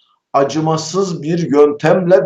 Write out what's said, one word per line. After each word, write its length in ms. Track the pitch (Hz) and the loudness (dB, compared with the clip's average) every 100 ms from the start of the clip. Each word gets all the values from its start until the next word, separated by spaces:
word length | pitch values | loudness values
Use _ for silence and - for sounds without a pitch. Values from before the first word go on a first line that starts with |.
| _ _ _ | _ _ _
acımasız 880 | 139 139 156 160 156 - 185 190 160 | -2 -2 -2 -2 -2 -4 -4 -4 -6
bir 280 | 147 170 151 | -4 -4 0
yöntemle 720 | 143 147 143 156 185 175 190 | 2 2 2 0 0 2 2